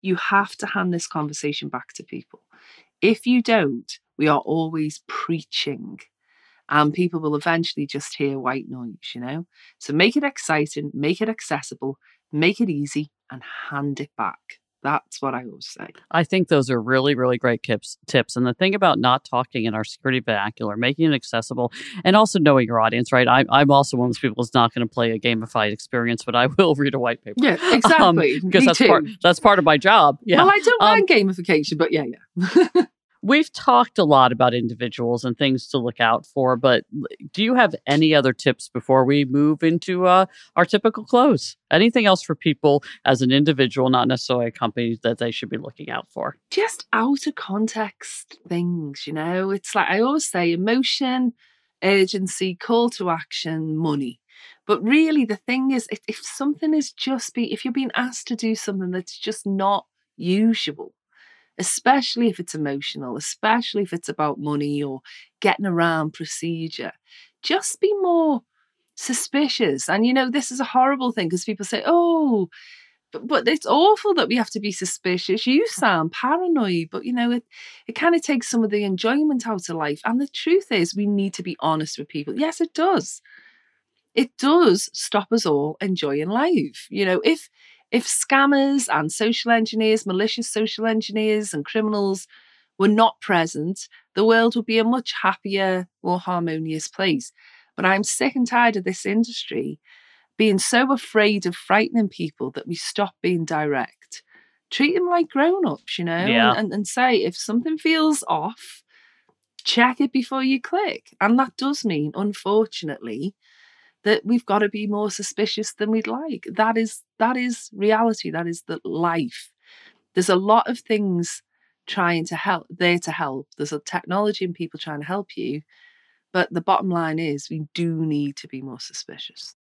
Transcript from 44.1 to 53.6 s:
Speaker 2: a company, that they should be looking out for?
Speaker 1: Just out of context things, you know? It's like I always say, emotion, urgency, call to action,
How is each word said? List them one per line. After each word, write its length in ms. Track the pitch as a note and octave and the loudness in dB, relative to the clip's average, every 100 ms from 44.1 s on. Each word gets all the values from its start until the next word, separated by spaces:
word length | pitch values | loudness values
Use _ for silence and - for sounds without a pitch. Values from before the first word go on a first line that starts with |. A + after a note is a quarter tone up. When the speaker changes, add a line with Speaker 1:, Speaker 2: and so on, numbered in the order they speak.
| B2+ - B2 A#2 | -2 -2 -2 -2
Speaker 2:
a 60 | |
company, 440 | - A#2 A#2+ A#2 A2+ | -2 -4 -2 -4 -2
that 160 | A#2 A#2 | -2 -2
they 140 | A#2+ | -4
should 160 | A2 A#2+ | -6 -8
be 80 | A2+ | -10
looking 340 | - - - | -10 -16 -12
out 160 | - - | -12 -12
for? 280 | - - - _ | -10 -10 -10 _
Speaker 1:
Just 340 | - A4 - - | -4 -4 -6 -4
out 340 | A3 A#3 C#4+ - | -2 0 -2 -4
of 80 | |
context 1040 | - - G3 A3 A3 G#3+ _ - - - - - | -8 -8 -4 -4 -4 -8 _ -18 -18 -20 -20 -8
things, 640 | E3+ F3 F3 D3+ C#3 - | -4 -2 -4 -8 -12 -10
you 40 | |
know? 380 | D3+ D#3+ F3+ F#3+ | -6 -4 -4 -4
It's 240 | G3 - | -6 -4
like 140 | - - | -2 0
I 120 | F#3+ | 2
always 260 | A#3+ D4+ - | 2 0 -2
say, 240 | F#3 E3+ | -2 0
emotion, 800 | E3+ G3 B3 C4 - C4 B3+ B3 A#3 _ _ _ _ | 0 0 0 0 -2 -2 0 -2 -4 _ _ _ _
urgency, 720 | F#3+ G3 F#3+ G3+ F#3 - F#3+ | 2 4 2 0 -4 -4 -6
call 360 | F3+ - A#3 A#3 | -6 0 2 2
to 200 | - F#3 | -2 -4
action, 680 | E3 - - D#3+ D#3+ | -4 -6 -10 -6 -4